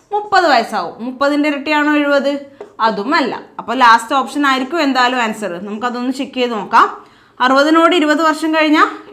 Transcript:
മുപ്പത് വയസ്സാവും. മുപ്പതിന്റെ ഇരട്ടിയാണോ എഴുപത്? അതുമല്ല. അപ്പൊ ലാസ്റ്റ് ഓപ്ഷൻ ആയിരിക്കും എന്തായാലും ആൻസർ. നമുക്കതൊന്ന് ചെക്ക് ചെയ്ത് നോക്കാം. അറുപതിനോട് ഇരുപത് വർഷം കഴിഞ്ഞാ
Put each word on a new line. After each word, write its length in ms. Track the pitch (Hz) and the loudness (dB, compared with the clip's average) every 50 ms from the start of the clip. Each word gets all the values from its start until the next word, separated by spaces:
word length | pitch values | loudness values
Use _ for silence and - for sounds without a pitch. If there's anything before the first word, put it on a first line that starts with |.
| _ _ 403 | _ _ -6
മുപ്പത് 320 | 415 415 - 392 381 359 311 | -6 -2 2 2 2 4 4
വയസ്സാവും. 420 | 269 233 214 - 220 196 175 160 - - 220 | 2 2 0 -2 -4 -6 -6 -6 -10 -10 -12
മുപ്പതിന്റെ 420 | 254 254 240 277 285 294 294 285 302 | -12 -4 -2 -2 0 0 0 0 0
ഇരട്ടിയാണോ 400 | 285 277 269 302 302 294 294 302 302 294 | -2 -4 -4 -2 0 0 2 2 0 0
എഴുപത്? 320 | 294 285 285 277 262 277 285 277 - - - _ - - _ - 214 | 2 2 0 2 0 0 -4 -4 -8 -14 -20 _ -20 -20 _ -2 -2
അതുമല്ല. 480 | 226 208 196 202 247 320 339 277 208 151 - - - _ - | -2 0 -2 -4 -2 0 0 0 -2 -4 -8 -12 -16 _ -14
അപ്പൊ 140 | - 208 233 262 | -8 -6 0 4
ലാസ്റ്റ് 320 | 247 233 226 - - - 294 269 | 6 6 6 4 2 -2 -2 -2
ഓപ്ഷൻ 260 | 254 - - 294 294 277 | -2 -2 -2 -2 0 0
ആയിരിക്കും 320 | 262 262 262 262 339 339 302 | 0 0 -2 -4 -2 -2 0
എന്തായാലും 360 | 277 254 262 247 240 254 254 233 | 0 2 0 0 0 0 -2 -2
ആൻസർ. 260 | 220 220 220 214 185 175 170 196 202 | -4 -4 -6 -8 -8 -8 -8 -10 -10
നമുക്കതൊന്ന് 440 | 208 220 247 247 233 247 247 254 254 269 | -8 -6 -6 -6 -6 -4 -6 -6 -4 -6
ചെക്ക് 180 | 269 196 - 254 | -8 -8 -4 -4
ചെയ്ത് 120 | 247 247 | -2 -2
നോക്കാം. 340 | 233 208 190 - 220 247 349 403 - - - - _ _ _ _ _ _ | -2 -6 -4 2 4 4 4 4 0 -12 -20 -20 _ _ _ _ _ _
അറുപതിനോട് 560 | 247 254 262 277 285 311 320 330 330 339 349 349 | 0 2 4 4 4 4 4 4 4 4 4 2
ഇരുപത് 220 | 302 302 302 294 330 311 | 2 2 0 2 2 0
വർഷം 260 | 302 311 320 320 311 | 0 0 -2 -2 0
കഴിഞ്ഞാ 280 | 320 311 311 302 330 392 440 - - - - | 0 2 2 4 2 2 0 -2 -12 -18 -16